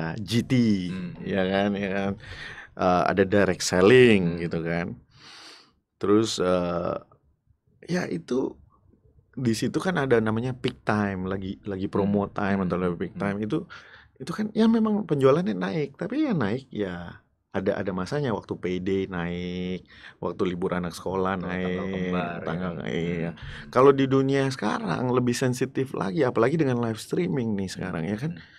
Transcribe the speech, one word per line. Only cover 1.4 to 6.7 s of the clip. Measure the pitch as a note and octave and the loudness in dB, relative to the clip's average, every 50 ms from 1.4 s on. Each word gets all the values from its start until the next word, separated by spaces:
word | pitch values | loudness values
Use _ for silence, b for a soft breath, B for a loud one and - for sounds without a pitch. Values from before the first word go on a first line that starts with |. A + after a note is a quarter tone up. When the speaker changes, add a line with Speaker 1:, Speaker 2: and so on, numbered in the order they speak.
| F#2 | 0
Speaker 1:
kan, | F#2 G2 G2 G2+ G#2 G2+ | 2 2 2 2 2 0
ya | G2 G2+ G2 | -2 -2 -2
kan. | F#2+ G2 G2 G2 G2 - B B B B B B B B B B B | -2 -2 -2 -2 -4 -6 B B B B B B B B B B B
Eh, | - F#2+ F#2 F2+ F2 - - | 0 2 4 4 4 4 2
ada | F2+ F#2+ G2 | 4 4 4
direct | F#2 G#2 G2+ G2 F2+ F2 - - | 4 4 4 4 4 2 0 -2
selling | - F#2+ F2+ F#2 G#2 B2+ B2+ B2 A#2+ A2 G2 F2+ E2+ E2+ | 0 4 6 8 10 10 10 10 10 8 6 4 2 -2
Speaker 2:
Hmm. | F2 | -2
Speaker 1:
gitu | E2+ E2 E2+ E2+ | -4 -4 -4 -4
kan. | D#2+ E2 E2+ E2+ F2 - A#2+ - - _ B B B B B B B B B B B B B B _ _ _ | -2 -2 -2 -2 -4 -6 -8 -12 -16 _ B B B B B B B B B B B B B B _ _ _
Terus, | - - F#2+ G#2 G#2+ A2+ A2 - - | -4 2 4 4 4 4 2 0 0
eh, | E2+ F#2 F2+ F2+ F2 F2 | 2 2 2 2 2 0